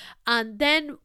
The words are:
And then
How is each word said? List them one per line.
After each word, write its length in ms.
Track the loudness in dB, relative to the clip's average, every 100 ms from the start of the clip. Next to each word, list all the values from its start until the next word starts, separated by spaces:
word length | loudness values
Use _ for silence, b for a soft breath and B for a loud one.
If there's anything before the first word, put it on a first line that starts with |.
| B B 0
And 320 | 0 0 0
then 380 | 2 2 0 -14